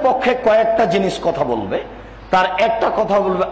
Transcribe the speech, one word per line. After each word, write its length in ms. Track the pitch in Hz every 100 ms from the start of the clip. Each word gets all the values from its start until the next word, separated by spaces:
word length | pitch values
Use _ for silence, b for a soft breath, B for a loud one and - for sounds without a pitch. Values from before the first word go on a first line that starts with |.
পক্ষে 320 | 254 254 240 247 226
কয়েকটা 400 | 214 220 - 226
জিনিস 340 | 196 190 -
কথা 200 | 170 -
বলবে। 400 | 135 113 98 156 - - - - -
তার 140 | 185 185 -
একটা 340 | 220 226 - -
কথা 220 | 214 202
বলবে 240 | 190 180 185